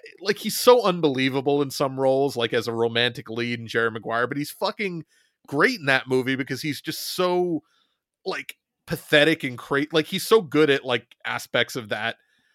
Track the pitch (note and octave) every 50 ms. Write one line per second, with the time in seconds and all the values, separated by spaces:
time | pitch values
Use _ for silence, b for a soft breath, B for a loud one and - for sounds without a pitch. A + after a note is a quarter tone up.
0 | - - - - F3 G3+ - - - G#3 - - - B3 B3 A#3+ G3+ G3 F3+ F3
1 | D#3+ C#3+ B2+ C3 C3 C3+ B2+ C#3 C3 C#3+ C#3+ C#3+ C#3+ C3+ - - D3 C3 C3 C3+
2 | C3+ C3 C3+ C3+ C#3 C#3 B2 A#2+ A#2 A#2 B2+ A#2 G2+ A#2+ A#2 A2+ A#2 A#2 A#2 A#2
3 | A#2+ B2 A#2+ B2+ - - A2+ A#2 A#2+ A#2+ A#2+ A#2 A2+ G#2+ - A#2 A#2 A2+ A2 A2+
4 | G2+ A2+ A2+ A#2 B2 A#2+ D3 C#3+ C#3+ - - - G3 G#3 G#3+ - G#3 F#3+ F3 D#3+
5 | - _ _ _ _ _ _ _ _ - C#3 D3 F#3+ C4 B3+ F#3 C#3 C#3 C3 C3
6 | A2+ B2+ C3 C3 A#2+ C3 C3+ B2+ C3 C3+ C3+ A#2+ - D3+ C3 - - D#3+ D3 -
7 | - - - F3+ F3+ F3+ F3+ F3+ F3+ F3 E3 D3 _ _ _ _ _ _ _ _
8 | _ _ _ _ - - D#3+ C#3+ C#3 - - _ _ _ _ _ _ - E3 -
9 | - - D#3 D3 D3 D#3+ D#3 - D3 C3 A#2+ G#2 - - C#3 C#3 D3+ - E3 D#3
10 | D3+ - F#3+ F3+ - - A3+ A3+ F3 B2 - D3 D#3 C#3+ C#3 C3 B2 C3 A#2+ A#2
11 | - _ - _ - A2+ A#2+ A#2+ - - - B2 A#2 - - C3 G#2+ G2+ A2+ G#2
12 | A2 A2+ - _ _ _ _ _ _ _